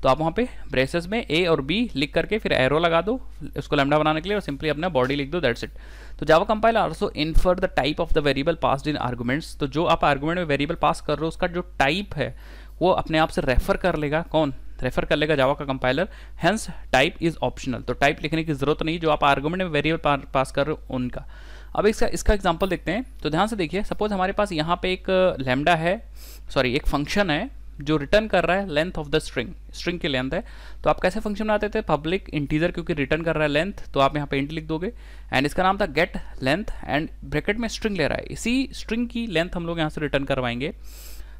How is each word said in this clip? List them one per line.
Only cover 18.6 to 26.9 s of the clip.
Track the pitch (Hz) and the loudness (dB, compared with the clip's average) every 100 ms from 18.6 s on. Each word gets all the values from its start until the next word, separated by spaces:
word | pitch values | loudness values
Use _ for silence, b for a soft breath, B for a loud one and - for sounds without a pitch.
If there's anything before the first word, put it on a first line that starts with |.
| 143 151 | 0 0
नहीं | 156 170 | 0 0
जो | 165 | 0
आप | 151 | 4
आर्गुमेंट | 147 139 143 180 | 4 4 0 -2
में | 185 | -2
वेरिएबल | 147 151 160 | 0 0 0
पा-, | 151 139 - | 2 0 0
पास | 139 135 | -2 0
कर | - 139 | 0 -2
रहे | 156 | -2
हो | - 127 | -6 -4
उनका। | 123 135 - B B B B - | -4 -6 -12 B B B B 2
अब | 190 | 2
इसका, | 220 - | 4 2
इसका | 175 - | 2 2
एग्जांपल | 208 190 165 190 | 2 2 0 0
देखते | 170 - | -2 -2
हैं, | 190 254 - | -4 -4 -6
तो | 156 | -2
ध्यान | 156 208 | 0 0
से | 220 | 0
देखिए, | 160 180 | -2 -2
सपोज | 214 - 208 | -2 -2 -2
हमारे | 202 185 | 0 -2
पास | 196 202 | 0 -2
यहाँ | 165 156 175 | 0 0 0
पे | 185 | 0
एक | 185 - 185 185 - | -2 0 4 4 2
लैम्डा | 131 127 151 165 | 0 2 4 2
है, | 170 208 - B B B - | 2 -2 -6 B B B -4
सॉरी | - 127 127 | 0 2 2
एक | |
फंक्शन | - | 0